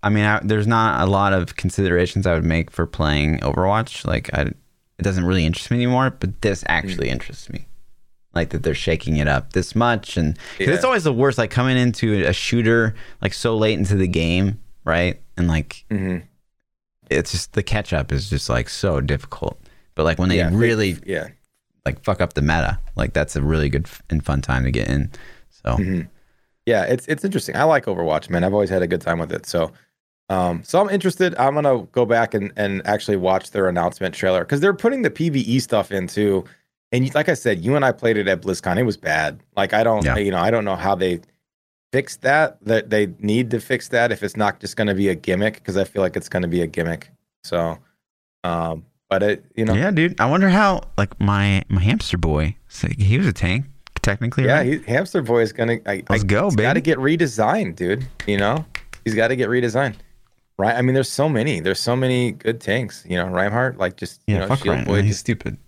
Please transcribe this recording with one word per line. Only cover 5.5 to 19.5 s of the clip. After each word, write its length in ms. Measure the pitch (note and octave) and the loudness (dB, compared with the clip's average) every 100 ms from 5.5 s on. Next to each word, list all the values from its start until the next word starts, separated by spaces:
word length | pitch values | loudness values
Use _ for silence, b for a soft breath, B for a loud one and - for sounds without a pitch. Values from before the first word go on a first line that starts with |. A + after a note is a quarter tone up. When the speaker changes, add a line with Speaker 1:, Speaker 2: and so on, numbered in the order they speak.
| F2 - | -2 -2
Speaker 1:
me 60 | A#2+ | 0
anymore, 340 | B2 B2 C3 | 2 2 0
but 300 | - F#2+ - | -2 -6 -2
this 220 | A2 G2 - | -2 -2 -2
actually 400 | E2 G2 F2+ C2 | -2 -2 -4 -4
Speaker 2:
Mm. 40 | |
Speaker 1:
interests 380 | B1 - - - | -4 -6 -12 -12
me. 160 | - - - - - - _ _ | -12 -10 -14 -16 -20 -20 _ _
Like, 160 | E2+ D#2+ | -4 -4
that 120 | D#2+ | -2
they're 120 | E2 | -2
shaking 420 | C#2+ - E2 - D2+ | -2 -2 -2 0 0
it 100 | D2 | 2
up 240 | C2+ - | 0 0
this 220 | F#2 F2 | -4 -2
much. 420 | A2 A#2+ A#2 - - | 0 0 0 -4 -2
And 200 | D#2 D2+ B B | -2 -2 B B
'cause 100 | G2 | 0
it's 140 | E3+ | 2
Speaker 2:
Yeah. 40 | B3+ | 2
Speaker 1:
always 180 | A#3+ | 2
the 80 | D#3 | 0
worst, 240 | A#2+ C3+ B2 | 2 2 2
like, 140 | A2 | 0
coming 260 | - B2+ B2+ | 2 2 2
into 480 | B2 A2 A2+ G#2+ E2+ | 2 0 0 2 2
a 60 | |
shooter, 600 | F2+ - A#2 A2+ A#2 A2+ - B B | 0 0 0 4 4 2 -2 B B
like, 140 | G2 | -6
so 220 | - A#2+ A2 | -2 -2 2
late 220 | A2 G#2 | 2 2
into 160 | F#2+ G2+ | 2 2
the 100 | F#2 | 2
game, 520 | E2 E2 F2+ G2 G#2+ - - | 2 2 2 2 0 -10 -10
right? 360 | - E2 F2+ - - - | 0 2 2 -2 -10 -2
And, 120 | F2 | 2
like, 360 | D#2+ D2 - - | 2 -2 -10 -6
Speaker 2:
Mm-hmm. 280 | G#2 F#2+ F2+ E2+ _ _ _ _ _ _ _ _ | -4 -2 -4 -8 _ _ _ _ _ _ _ _
Speaker 1:
it's 220 | C#2+ - | -2 0
just, 200 | F2+ - | -6 -4
the 80 | - | -6
catch 300 | G2+ - - | -2 -2 0
up 200 | D#2+ C2+ | -2 -2
is 180 | C#2 G2+ | -4 -2
just, 180 | G#2 - | -4 -2
like, 200 | A#1+ A#1 | -2 -2
so 320 | - G2 D2 | -4 -2 0
difficult. 600 | C2+ C#2+ - - - | 0 -2 -4 -8 -8